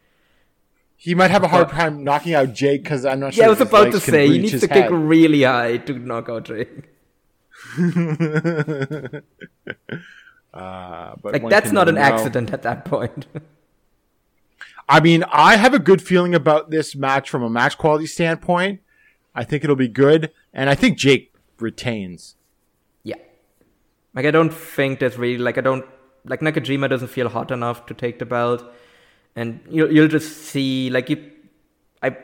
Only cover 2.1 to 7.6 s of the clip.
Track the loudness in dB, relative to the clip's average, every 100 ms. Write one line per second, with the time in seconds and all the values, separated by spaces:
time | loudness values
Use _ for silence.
2.1 | -2 0 0 0 0 0 0 -4 -4 -4
3.1 | -4 -2 2 2 2 4 4 4 2 0
4.1 | 4 4 2 0 -2 2 2 2 0 2
5.1 | 4 4 4 2 2 -2 -4 -6 -12 -10
6.1 | -10 -8 -10 -10 -10 -12 -14 -20 _ _
7.1 | _ _ _ _ -20